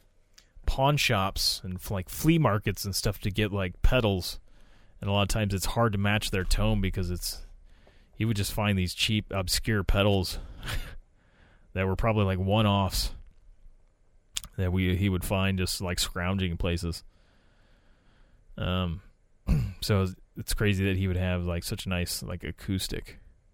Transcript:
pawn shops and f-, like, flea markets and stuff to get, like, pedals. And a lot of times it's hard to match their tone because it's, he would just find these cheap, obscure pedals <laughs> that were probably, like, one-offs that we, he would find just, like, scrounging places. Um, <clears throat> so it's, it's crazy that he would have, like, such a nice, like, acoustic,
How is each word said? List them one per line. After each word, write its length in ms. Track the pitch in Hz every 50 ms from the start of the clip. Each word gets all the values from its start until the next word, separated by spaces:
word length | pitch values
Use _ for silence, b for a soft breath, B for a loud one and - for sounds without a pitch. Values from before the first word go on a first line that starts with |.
| _ _ _ _ _ _ _ - b b b b -
pawn 280 | - - - 135 143 147
shops 640 | 143 - - 117 98 95 98 - - - - - - -
and 120 | 92 90
f-, 140 | 90 - -
like, 180 | 107 95 87
flea 300 | - - - - 156 170
markets 480 | 165 147 110 101 104 - 110 92 - -
and 100 | 101 90
stuff 220 | - - 110 - -
to 100 | - 104
get, 200 | 95 107 107 95
like, 300 | 101 101 92 90 - -
pedals. 580 | - - 131 127 117 101 98 90 - - - - - b b b b b b b b b b b
And 80 | 104 101
a 40 | 101
lot 100 | 101 101
of 40 |
times 280 | 98 - 113 107 95 101
it's 100 | 90 -
hard 280 | - - 117 117 113 101
to 40 |
match 320 | 98 98 104 104 107 - -
their 140 | - 95 90
tone 380 | - - - 104 110 110 104
because 280 | 98 95 - 101 90 85
it's, 380 | 87 85 - - - - - - - - - b b b b b b b b b b
he 120 | - 107
would 120 | 113 113
just 160 | 101 95 - -
find 240 | - - 104 98
these 160 | 95 90 87 -
cheap, 320 | - - - 110 107 - -
obscure 520 | - 98 90 87 - - - 120 110 101 92
pedals 540 | - - 101 101 104 101 95 87 - - - B B B B B B B B B B B B -
<laughs> 680 | _ _ _ _ _ _ _ - - - - - - -
that 140 | 92 95
were 80 | 95 92
probably, 300 | - - 117 107 107 101
like, 140 | 95 95 90
one-offs 760 | 92 95 104 110 107 104 101 101 98 92 - - - - - - - - - - - - - - - - - - - _ _ _ _ _ _ - _ _ - - - - -
that 160 | - 92 90
we, 240 | 90 92 92 90 87
he 140 | 85 101 98
would 160 | 92 90 -
find 320 | - 104 95 95 95 95
just, 240 | 92 90 - - -
like, 160 | 98 87 90
scrounging 600 | - - - - 90 87 92 98 98 95 87 85
places. 460 | - - 87 85 80 87 85 80 - - b b b b b b b b b b b b b b b b b b b b b b b b b b b b - -
Um, 460 | - 98 92 90 92 92 87 82 92 - - _ _ _ _ _ _ -
<clears throat> 360 | - 156 143 113 101 90 -
so 220 | - - 107 95 95
it's, 120 | 92 92 - - _ -
it's 160 | 110 107 - -
crazy 320 | - 110 104 98 92 98
that 120 | 98 92
he 100 | 92 95
would 100 | 92 90
have, 260 | 90 92 92 90 90 87
like, 200 | 87 85 87 -
such 220 | - 110 - -
a 40 | 95
nice, 340 | 92 87 87 - - - -
like, 200 | 92 90 85 -
acoustic, 760 | 76 - - - - 95 90 - - - - - - - - - - - _ _ _